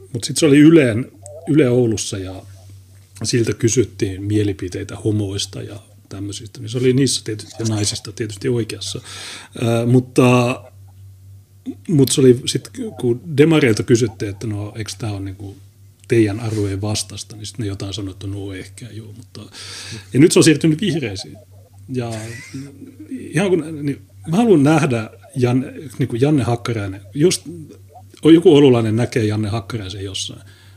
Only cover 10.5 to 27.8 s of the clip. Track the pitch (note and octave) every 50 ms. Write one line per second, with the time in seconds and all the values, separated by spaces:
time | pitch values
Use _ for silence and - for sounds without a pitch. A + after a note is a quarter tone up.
10.5 | C3 - - - - - - - - - - - - _ - - - - _ _
11.5 | _ _ _ - - - - - F#3 C#3 C3+ - - - C3+ B2+ B2 B2 - -
12.5 | - C3 - - - - - A3 - - - B2 A#2 A#2+ - F3 D#3 B2+ D3 E3
13.5 | D#3+ D3+ C#3+ B2 G#2+ G2+ A2+ - B2+ A2 B2 G#2+ - - A#2 G#2 F#2+ G2 - A2+
14.5 | G#2 G2+ G#2 G#2 - A2+ A2 - - - - G#2+ G#2 G2 F#2+ G2 F#2+ - G2+ G2
15.5 | G2+ - - - _ _ - - _ _ _ - B2 A#2 A2 G#2 G2 A2 A#2+ A2
16.5 | G#2+ A2 G2+ G2+ G2 G2 G2+ G#2 G#2+ - - - G#2 G2+ - - A2+ G#2+ G#2+ G#2
17.5 | - - A#2 G2+ G2 G2 G#2 G2 G2 G#2+ G#2 F#2+ F#2 - G2+ G2 G2 G2+ G2 G2+
18.5 | F#2+ F#2 F#2 G2 - - B2+ A2+ G#2 G#2+ A2 G#2+ G#2 A2+ G2+ - _ G#2+ G#2 -
19.5 | - - - - - - - - - A2 - - - B2 D3 F#3+ - F#3+ - E3
20.5 | D3+ C#3 - E3 D#3 D3+ A3 G3+ C#3 E3 C3 A2 G2 F#2 - D2 C#2+ - - _
21.5 | - - - _ _ - - - B2+ B2+ A#2 A#2 A2+ A2 G#2+ A2+ A#2 - - -
22.5 | - C3+ C#3 C#3+ C#3 - - - - - D#4 - C4+ B3+ - - - D3+ G3+ G3
23.5 | F3 E3+ C#3+ D#3+ D#3+ C#3+ D3 C#3+ C3+ - - _ _ - - D#3+ D#3+ G3 A#3+ A#3
24.5 | G3 D3+ C3+ C#3+ D#3+ D#3 - D3+ A#2+ A2+ A2 - - - - - - C#3 A#2+ A#2+
25.5 | B2 C3 C3 D3+ - - D#3+ C3+ - - C#3 A#2 B2 A#2 C3 D3 D#3 C#3+ A#2 A#2
26.5 | A#2+ - - - A#2 A2 G#2 G2 F#2+ G2+ - - - C#3+ D3 F#3 - - - D3
27.5 | E3+ E3+ D3+ - - -